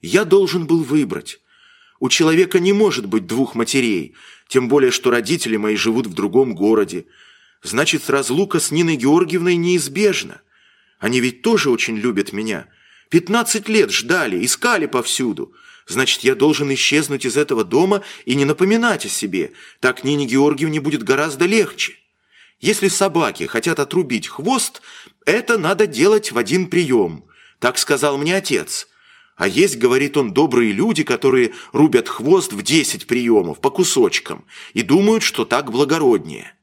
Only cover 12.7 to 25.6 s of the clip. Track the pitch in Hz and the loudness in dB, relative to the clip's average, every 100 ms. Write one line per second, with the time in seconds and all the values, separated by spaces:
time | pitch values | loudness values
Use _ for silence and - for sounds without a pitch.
12.7 | _ _ _ _ 165 170 226 226 220 202 | _ _ _ _ -2 0 -2 0 -4 0
13.7 | 220 147 - 120 180 135 92 117 - 247 | 0 2 0 -2 -2 0 -2 -2 -2 -2
14.7 | 220 151 127 117 - 127 92 - _ - | -2 -2 -4 -4 -4 -4 -4 -10 _ -20
15.7 | - - 117 131 - 123 131 143 143 143 | -20 -10 -4 -2 0 0 2 2 2 -2
16.7 | 131 - 143 147 139 127 120 147 113 101 | -2 0 0 0 -4 -2 -2 0 0 0
17.7 | 147 185 202 196 - - 135 139 147 190 | 2 2 0 -4 -16 -2 0 0 2 2
18.7 | 226 233 180 202 - 104 92 78 - - | 2 2 -2 -4 -6 -4 -4 -4 -8 -20
19.7 | _ 131 127 131 147 139 131 143 151 160 | _ -2 -2 -2 -2 0 2 2 2 -2
20.7 | 151 143 147 110 135 156 135 175 220 196 | -2 -4 -4 -2 0 0 -2 0 2 0
21.7 | - - - _ _ _ _ _ _ - | -4 -10 -10 _ _ _ _ _ _ -2
22.7 | 214 196 180 196 165 139 87 80 113 139 | 0 0 0 0 0 -2 -4 -6 -4 -2
23.7 | 160 139 170 156 120 - - 160 262 - | -2 -2 -2 -2 -4 -6 -8 -2 -2 -2
24.7 | - - - - _ - 208 233 226 | -10 -20 -20 -20 _ -2 0 2 0